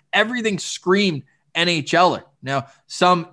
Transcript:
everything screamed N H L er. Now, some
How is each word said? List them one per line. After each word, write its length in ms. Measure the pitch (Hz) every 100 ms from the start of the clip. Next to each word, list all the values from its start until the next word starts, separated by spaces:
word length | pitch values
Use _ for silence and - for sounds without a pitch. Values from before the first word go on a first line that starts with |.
| _
everything 460 | - 220 247 220 190
screamed 640 | - - 180 196 196 147 - _ _
N 140 | 165 175
H 240 | 170 131
L 220 | 165 180 110
er. 80 | - _
Now, 240 | 127 139 - _ -
some 420 | - 180 180 -